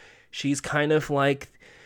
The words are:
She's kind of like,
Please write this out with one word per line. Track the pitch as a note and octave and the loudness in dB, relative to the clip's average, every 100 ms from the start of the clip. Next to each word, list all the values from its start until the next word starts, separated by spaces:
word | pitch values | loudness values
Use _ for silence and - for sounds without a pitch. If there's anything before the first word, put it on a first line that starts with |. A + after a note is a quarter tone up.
| - - _ | -20 -20 _
She's | - C#3+ C#3 | -6 -2 -2
kind | - D3+ D3 | -2 0 2
of | D3+ D3 | 2 2
like, | C#3+ C#3 C#3 - _ - - | 2 2 0 -6 _ -20 -20